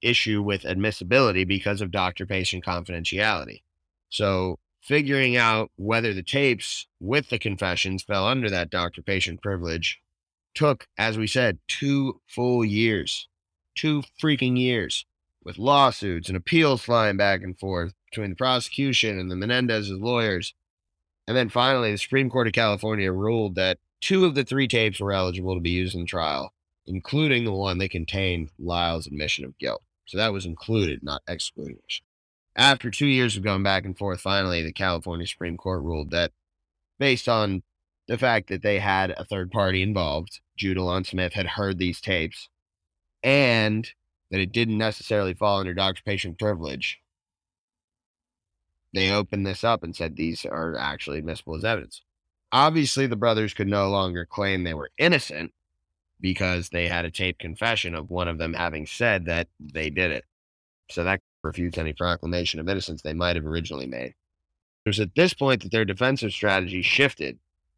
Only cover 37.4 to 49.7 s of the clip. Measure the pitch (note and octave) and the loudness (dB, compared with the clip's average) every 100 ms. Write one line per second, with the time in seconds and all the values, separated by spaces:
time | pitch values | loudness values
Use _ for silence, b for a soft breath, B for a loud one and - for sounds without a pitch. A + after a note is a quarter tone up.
37.4 | G#2 F#2+ - _ _ _ - A#2 C3 A2+ | 2 -2 -6 _ _ _ -6 0 4 2
38.4 | G2 F#2 G#2 G2+ G2 F#2+ F#2+ - - G2 | 0 -2 2 2 2 2 0 -4 -6 -6
39.4 | F2+ G#2+ G2 F#2 F#2+ G2+ D#2+ D2+ F2+ - | -4 0 2 2 0 0 0 -2 -6 -14
40.4 | _ - G2 F#2 F2+ F#2 F#2 F#2 F2+ G2+ | _ -6 -2 0 0 0 -2 -2 -2 -2
41.4 | F2+ F#2+ G2+ F#2 F2+ F2 - F#2 D#2+ - | -4 -2 -4 0 -2 -2 -2 -2 -2 -8
42.4 | - _ _ _ _ _ _ _ C3 C#3+ | -20 _ _ _ _ _ _ _ 2 4
43.4 | C3 A2+ G#2+ G#2+ A2+ - _ _ _ F#2+ | 6 4 4 2 -4 -14 _ _ _ -2
44.4 | F#2+ A#2 A#2 G#2+ A2 G#2 - G#2+ F#2+ F2+ | 0 2 2 2 0 -2 0 0 0 0
45.4 | G#2 G2 F#2+ F2+ F#2+ F#2 - G2 F#2 E2 | 2 2 0 0 0 -2 -4 -4 -4 -4
46.4 | G#2+ F#2+ D#2 C2+ - - _ _ _ _ | -2 -2 -6 -6 -8 -8 _ _ _ _
47.4 | _ _ _ _ _ _ _ _ _ _ | _ _ _ _ _ _ _ _ _ _
48.4 | _ _ _ _ _ F#2 F#2+ G2+ G2 G2+ | _ _ _ _ _ 0 2 2 0 -2
49.4 | G2 F#2 A2+ | -2 0 2